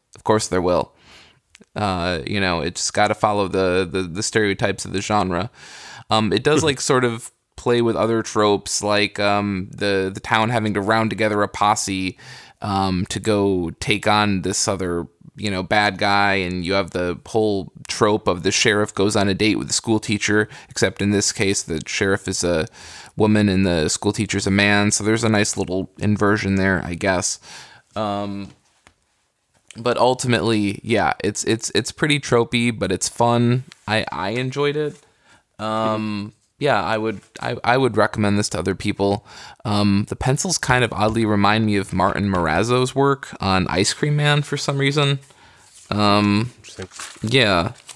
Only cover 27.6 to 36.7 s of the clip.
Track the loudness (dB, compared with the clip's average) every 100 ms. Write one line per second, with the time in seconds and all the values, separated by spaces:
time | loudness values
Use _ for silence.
27.6 | -20 -20 _ -6 -4 -4 -6 -8 -12 -18
28.6 | _ _ _ _ _ _ _ _ _ _
29.6 | _ -6 -2 2 2 2 0 2 2 2
30.6 | 0 -4 -2 0 2 0 -2 -2 -2 -2
31.6 | 0 -2 -4 -2 0 0 2 0 2 0
32.6 | 0 -2 -2 -2 -4 0 2 4 2 0
33.6 | -4 -14 -4 -2 -2 -6 -6 -4 -4 -2
34.6 | -2 -2 -6 -8 _ _ _ -20 _ -10
35.6 | -4 -2 0 -2 -4 -6 -10 -14 _ -4
36.6 | 0